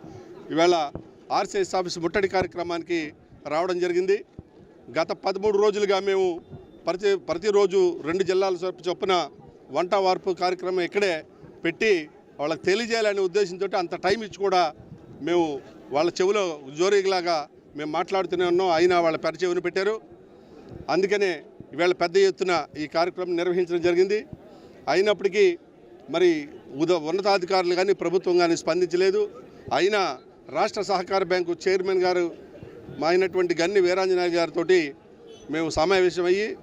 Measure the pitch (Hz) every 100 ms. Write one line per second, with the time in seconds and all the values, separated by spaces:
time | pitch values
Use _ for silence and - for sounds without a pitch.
0 | - - - - - 156 175 170 143 -
1 | - - - 151 196 208 180 185 180 175
2 | 165 208 190 190 180 175 175 170 160 170
3 | 151 - - - 143 156 185 180 175 175
4 | 190 208 - - - - - - - 151
5 | 165 196 185 190 214 196 214 202 196 190
6 | 196 190 185 170 - - - - 165 180
7 | 202 190 - 165 208 202 196 190 180 165
8 | 139 185 180 185 196 175 185 180 170 165
9 | 190 180 143 - - - - 135 175 202
10 | 190 180 190 170 180 180 180 185 170 196
11 | 202 160 - - - - 170 160 220 175
12 | 151 - - - 147 160 180 208 226 226
13 | 214 202 190 196 185 180 196 202 170 175
14 | 185 226 208 175 196 185 156 - - -
15 | - - 147 175 160 139 - - - 139
16 | 170 - 185 214 185 147 135 147 185 202
17 | 190 185 170 160 143 - - 143 156 160
18 | 185 190 175 180 180 175 185 160 180 175
19 | 165 160 160 160 180 180 175 185 196 220
20 | - - - - - - - - - 160
21 | 190 202 196 151 - - - 139 180 180
22 | 175 185 190 - 185 170 139 147 151 165
23 | 180 185 180 170 180 175 170 175 175 175
24 | 190 208 - - - - - - - 165
25 | 208 185 196 202 190 170 - - - -
26 | - 165 180 156 147 - - 135 165 175
27 | 151 185 196 196 175 190 175 180 196 185
28 | 170 180 180 175 170 156 - 170 175 175
29 | 190 208 208 - - - - 127 190 208
30 | 170 127 - - - 143 208 220 185 185
31 | 180 196 180 180 170 170 185 190 185 180
32 | 180 180 170 147 - - - - - -
33 | 151 185 190 185 175 165 170 202 180 185
34 | 185 180 175 170 165 170 165 185 147 -
35 | - - - - - 156 160 156 165 190
36 | 180 175 175 196 220 -